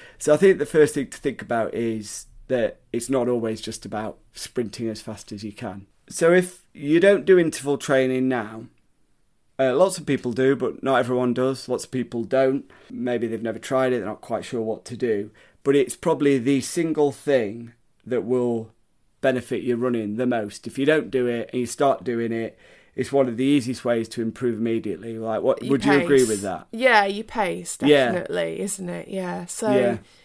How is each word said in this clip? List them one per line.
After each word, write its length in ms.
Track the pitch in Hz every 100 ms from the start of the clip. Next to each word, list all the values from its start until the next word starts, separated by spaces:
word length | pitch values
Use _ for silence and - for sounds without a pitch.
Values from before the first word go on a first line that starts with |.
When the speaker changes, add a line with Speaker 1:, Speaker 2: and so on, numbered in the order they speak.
| - -
Speaker 1:
so 160 | -
I 40 | 151
think 200 | 190 185
the 80 | 143
first 280 | 160 147
thing 140 | 147 120
to 100 | -
think 240 | 143 113
about 320 | - 117 110
is 540 | 107 113 110 104 - - - -
that 320 | 127 110 - _
it's 160 | 123 127
not 180 | 135 123
always 320 | 120 113 107
just 260 | - - 98
about 340 | 104 107 - _
sprinting 540 | - - - 110 - 113
as 140 | 107
fast 320 | - 101 -
as 100 | 104
you 80 | 107
can. 360 | 104 113 98 - _ -
So 240 | - 170
if 340 | 180 180 - _
you 280 | - 143 165
don't 240 | 196 196 156
do 120 | 185
interval 400 | 160 - 135 139
training 520 | - 135 131 127 131
now, 380 | 123 107 110 117 _ _ _ _ _ _ _ _ -
uh, 160 | 131 135
lots 220 | 190 180
of 80 | 147
people 260 | 131 123
do, 240 | 113 131 131
but 260 | 123 -
not 180 | 131 127
everyone 340 | 123 123 123
does. 340 | 123 131 131 -
Lots 160 | 123
of 80 | -
people 320 | 131 120 120
don't. 480 | 104 135 135 135 - - -
Maybe 380 | 120 123 120 113
they've 140 | 110
never 160 | 113 110
tried 320 | - 131 131
it, 60 | 127
they're 60 | 98
not 140 | 104
quite 240 | - 107 -
sure 160 | 123
what 240 | 110 110 -
to 100 | 117
do. 360 | 117 104 101 - - _
But 120 | 139 139
it's 220 | 127 -
probably 400 | 170 147 143 139
the 240 | 120 135
single 500 | - 170 165 151 143
thing 600 | - 147 131 104 117 117 - _ _ 113
that 180 | 123
will 480 | 107 123 120 117 113 _ _ _ _ _
benefit 420 | 135 127 - 117
your 140 | - 117
running 400 | 127 117 104 107
the 100 | 123
most. 400 | 120 104 - -
If 100 | 127
you 80 | 139
don't 240 | 156 110
do 160 | 131 123
it 240 | 117 -
and 80 | 127
you 60 | 120
start 380 | - 139 -
doing 280 | 127 117 117
it, 260 | 117 113 - - - _ -
it's 160 | 127
one 160 | 139 127
of 100 | 113
the 60 |
easiest 400 | 135 143 120 120
ways 240 | 120 117 110
to 120 | -
improve 360 | 113 - 127 107
immediately. 600 | 117 113 107 85 113 113
Like, 240 | 113 110
what, 200 | 110 -
Speaker 2:
Your 100 | -
Speaker 1:
would 140 | 135 139
you 60 |
agree 260 | - - 139
Speaker 2:
pace. 80 | 117
Speaker 1:
with 120 | 104
that? 260 | 98 87 -
Speaker 2:
Yeah, 340 | 226 254 220 202
your 200 | 202 220
pace, 520 | - 185 180 175 -
Speaker 1:
Yeah. 240 | 269 143 160
Speaker 2:
definitely, 480 | 185 - 175 165 -
isn't 280 | 196 196 180
it? 180 | 175 -
Yeah. 360 | 190 180 180 175
So, 240 | - 220
Speaker 1:
Yeah. 260 | 202 120 - - _